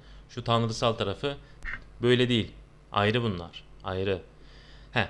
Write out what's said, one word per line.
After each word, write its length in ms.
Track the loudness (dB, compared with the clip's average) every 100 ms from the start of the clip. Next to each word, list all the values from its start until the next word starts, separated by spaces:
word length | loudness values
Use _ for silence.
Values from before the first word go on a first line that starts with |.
| -20 -20 -16
şu 140 | -8
tanrısal 480 | 0 2 2 0 0
tarafı 440 | 0 -2 -2 -4 -6 -12 -14 -10 -10 -12 -2
böyle 260 | 4 4 4
değil. 220 | 2 0 -6 -20 -20 -6
Ayrı 300 | 0 2 2
bunlar. 420 | 0 -2 -8 -14 -20 -12
Ayrı. 380 | -6 -2 0 -2 -4 -20 -20 -20 -20 -20 -4
He, 160 | -2 -2